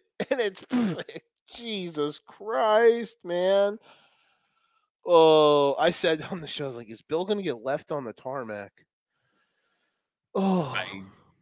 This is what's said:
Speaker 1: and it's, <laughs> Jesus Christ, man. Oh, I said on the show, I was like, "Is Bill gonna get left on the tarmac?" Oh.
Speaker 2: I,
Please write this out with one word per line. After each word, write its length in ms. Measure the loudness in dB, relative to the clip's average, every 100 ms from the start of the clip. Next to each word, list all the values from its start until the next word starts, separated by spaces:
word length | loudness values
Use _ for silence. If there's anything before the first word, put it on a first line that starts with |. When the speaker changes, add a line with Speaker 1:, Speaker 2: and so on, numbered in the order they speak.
| _ -10 -4
Speaker 1:
and 100 | -2
it's, 260 | -4 -6 -6
<laughs> 840 | -2 -2 -4 -10 -16 -20 _ _ -14
Jesus 640 | -10 -8 -6 -4 -4 -6
Christ, 1000 | -18 -16 -6 -2 2 6 6 4 -2 -12
man. 540 | -6 -2 2 2 2 -2 -14 _ _ _ _ _ _ _ _ _ _ _ 4
Oh, 720 | 6 8 8 6 6 4 2
I 120 | 0
said 320 | 2 0 0 -4
on 120 | -10
the 60 | -10
show, 180 | -10 -10
I 20 |
was 100 | -10
like, 120 | -14
"Is 100 | -18
Bill 240 | -6 -4 -2
gonna 160 | -4
get 220 | -4 -6
left 280 | -6 -6 -6
on 120 | -8
the 100 | -8
tarmac?" 580 | -12 -10 -10 -10 -12 -14 _ _ _ _ _ _ _ _ _ _ _ _ _ _ _ _ -2
Oh. 380 | 0 0 -2 -6
Speaker 2:
I, 240 | -8 -12 -18 -20 _ _